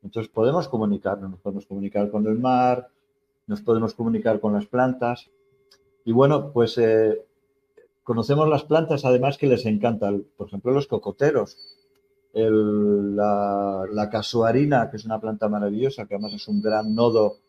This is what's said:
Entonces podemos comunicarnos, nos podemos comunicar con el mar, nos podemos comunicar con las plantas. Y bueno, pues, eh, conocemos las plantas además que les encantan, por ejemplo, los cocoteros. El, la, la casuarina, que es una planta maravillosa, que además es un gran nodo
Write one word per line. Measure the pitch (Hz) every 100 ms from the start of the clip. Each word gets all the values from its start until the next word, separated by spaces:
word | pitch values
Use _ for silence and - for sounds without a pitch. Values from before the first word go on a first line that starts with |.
Entonces | 98 113 110
podemos | - 117 160 -
comunicarnos, | 117 107 98 98 101 95
nos | 92
podemos | 101 98 -
comunicar | 98 98 104 104
con | 107 107
el | 110
mar, | 127 127 127 123 - _ _ _ _ _ -
nos | 104
podemos | 110 113 113
comunicar | - 117 113 113 107
con | 110
las | 104 104
plantas. | 123 127 127 120 120 - _ _ _ _ _ _ _ -
Y |
bueno, | 113 139 151 147
pues, | 117 113 123
eh, | 113 110 110 107 - _ _ _ _ _ _ _
conocemos | - 117 113 143 156
las | 147
plantas | - 156 160 147 131
además | 127 135 143
que | 143
les | 117 101
encantan, | 107 120 110 101 101 - _
por | 98
ejemplo, | 101 120
los | 139 143
cocoteros. | 107 - 98 143 143 101 - - _ _ _ _ _ _
El, | 107 110 107 107 104 104 104 101 101
la, | 104 101 101 101 101 98 95
la | 107 107
casuarina, | 107 104 120 113 120 147 139 113
que | 110
es | 113
una | 110
planta | 110 107 107
maravillosa, | 104 104 104 135 139 104
que | 101
además | 104 104
es | -
un | 104
gran | 107 110 107
nodo | 110 120 113 107 -